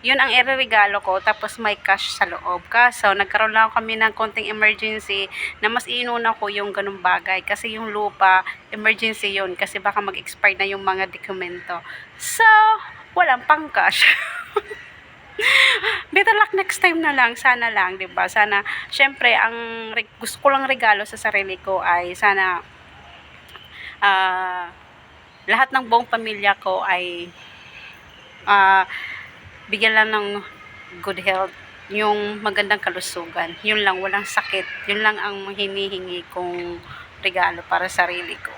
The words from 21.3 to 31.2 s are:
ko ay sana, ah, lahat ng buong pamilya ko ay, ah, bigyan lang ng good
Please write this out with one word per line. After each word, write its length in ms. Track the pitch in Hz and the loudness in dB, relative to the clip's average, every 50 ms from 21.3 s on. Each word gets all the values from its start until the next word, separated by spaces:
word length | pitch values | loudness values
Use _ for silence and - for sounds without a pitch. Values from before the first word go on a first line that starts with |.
| 208 202 196 190 190 | 4 4 4 -2 -8
ko 240 | 185 - 196 190 180 | -8 -4 -2 -2 0
ay 320 | 170 180 175 175 180 180 | 2 0 0 0 0 -4
sana, 480 | 180 180 214 202 196 196 190 185 180 165 - - - - - - - - - - - - - - - - - - - - - - - - - - - - 202 | -4 2 4 4 4 4 2 0 0 -4 -8 -14 -20 -20 -20 -20 -20 -20 -20 -20 -20 -20 -20 -20 -20 -20 -20 -20 -20 -20 -20 -20 -20 -18 -16 -16 -4 0 2
ah, 640 | 202 196 190 190 185 185 185 185 185 180 180 175 170 175 - - - - - - - - - - - _ - - - | 2 4 4 2 0 0 -2 -4 -4 -6 -8 -10 -12 -14 -20 -20 -20 -20 -20 -20 -20 -20 -20 -20 -20 _ -14 -2 -2
lahat 240 | 208 233 262 262 | 2 2 2 2
ng 160 | 262 262 262 226 | 0 -4 0 2
buong 240 | 226 233 240 - | 2 2 2 0
pamilya 480 | - 226 226 220 214 202 202 202 196 - | -4 -4 -4 -6 -6 0 2 2 2 2
ko 240 | - 196 185 190 - | -2 -2 -2 -2 0
ay, 480 | 196 185 180 180 180 175 170 170 175 - - - - - - - - - - - - - - - - - - - - - - - | 0 0 0 -2 -6 -8 -10 -12 -14 -16 -20 -20 -20 -20 -20 -20 -20 -20 -20 -20 -20 -20 -20 -20 -20 -20 -20 -20 -20 -20 -12 0
ah, 400 | - 202 202 190 190 190 190 185 - - - - - - - - - - - - - - - - - | 2 4 6 8 6 6 4 4 0 -6 -12 -12 -12 -12 -14 -16 -18 -20 -20 -20 -20 -20 -20 -8 -8
bigyan 280 | - 196 220 226 220 | -2 0 2 4 6
lang 120 | 220 214 214 | 4 4 4
ng 160 | 220 214 208 202 202 202 190 - - - - - - - - - 180 175 | 2 -2 -2 -2 -6 -6 -10 -12 -20 -20 -20 -20 -20 -20 -20 -20 -18 -10
good 200 | 170 196 190 185 | -8 -8 -8 -2